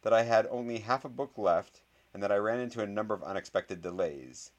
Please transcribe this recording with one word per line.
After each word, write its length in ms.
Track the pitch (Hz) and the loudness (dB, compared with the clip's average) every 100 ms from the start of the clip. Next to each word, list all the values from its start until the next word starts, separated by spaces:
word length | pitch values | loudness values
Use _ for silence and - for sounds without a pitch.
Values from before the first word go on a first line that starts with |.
that 120 | 110 | 6
I 100 | 113 | 4
had 240 | 117 113 110 | 6 4 4
only 300 | 123 120 113 | -2 -4 -6
half 260 | 104 131 | 0 -2
a 40 | 135 | -2
book 280 | 120 139 - | -8 -8 0
left, 440 | 92 85 - _ _ _ _ | 2 2 0 _ _ _ _
and 80 | 98 | -6
that 80 | 101 | 0
I 60 | 101 | 2
ran 220 | 107 120 | 2 -2
into 220 | 123 117 | -4 -6
a 60 | 104 | -4
number 260 | 101 107 | -4 -2
of 100 | 104 | -4
unexpected 580 | 73 98 - 95 - 92 | -4 -6 -2 -4 -4 -8
delays. 680 | 87 87 85 71 64 64 - | -6 -2 -4 -4 -14 -18 -20